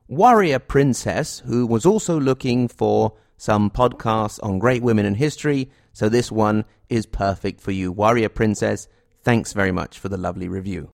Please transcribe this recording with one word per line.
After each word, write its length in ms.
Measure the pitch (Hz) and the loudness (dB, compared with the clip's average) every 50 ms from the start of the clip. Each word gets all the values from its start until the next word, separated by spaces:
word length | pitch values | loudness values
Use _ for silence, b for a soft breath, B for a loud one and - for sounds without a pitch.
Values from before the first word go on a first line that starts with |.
| _ - | _ -10
Warrior 500 | 123 143 196 247 247 220 202 165 135 127 | -2 2 4 4 6 4 4 2 0 -2
Princess, 840 | - - - 143 139 143 120 - - 110 87 101 151 - - - | -2 0 2 2 4 4 2 0 -2 -4 -4 -4 -4 -6 -10 -12
who 260 | - 123 - 120 123 | -8 -4 -2 0 0
was 200 | 110 117 113 - | 0 0 2 4
also 340 | 170 214 214 - - 170 156 | 2 2 2 0 -2 -2 0
looking 480 | 139 131 131 127 - 131 120 123 123 117 | 0 0 0 0 -2 -2 0 0 0 -2
for 460 | - - 110 107 107 107 110 110 b b b b b b | -2 -2 0 2 2 2 0 0 b b b b b b
some 320 | - - 110 104 104 101 | -4 0 0 2 2 0
podcasts 680 | - - 123 123 123 - - 117 110 110 110 107 - - - | 2 2 0 0 0 -2 -4 -2 -2 -2 -2 -4 -6 -6 -6
on 160 | 107 95 92 | -4 -4 0
great 240 | 98 123 127 120 117 | 0 0 0 2 2
women 240 | 120 113 107 101 | 2 2 4 2
in 80 | 101 101 | 2 0
history. 560 | 101 143 151 143 - - 151 147 139 131 131 b b b b b | 0 0 -2 -2 -4 -4 -2 -2 -2 -4 -6 b b b b b
So 160 | - 107 107 | -2 0 2
this 220 | 110 123 117 - | 2 2 0 0
one 340 | 110 110 107 107 107 107 107 b b b b b | 0 0 2 2 2 0 -2 b b b b b
is 180 | 120 117 104 | -4 -4 -4
perfect 540 | - - - 101 98 95 - - 101 95 - | -4 -4 -2 -2 -2 -2 -2 -6 -8 -8 -6
for 120 | - - 98 | -8 -6 -6
you. 180 | 95 92 90 | -4 -4 -4
Warrior 380 | 87 101 104 107 120 120 110 104 | -2 2 2 4 4 4 2 0
Princess, 600 | - - 117 107 104 - 113 107 104 104 - - _ _ _ _ _ _ _ | 0 0 0 0 2 0 0 -2 -2 -4 -8 -14 _ _ _ _ _ _ _
thanks 300 | - 120 113 - - - | 2 2 2 0 -2 -4
very 200 | 107 98 95 90 | -2 -2 0 -2
much 260 | 87 87 - - - | -2 -6 -8 -12 -12
for 100 | - 98 | -10 -8
the 100 | 98 92 | -8 -6
lovely 300 | 90 87 87 90 90 90 | -6 -6 -6 -6 -8 -8
review. 420 | 92 95 92 98 95 80 73 - | -8 -8 -8 -8 -8 -8 -10 -12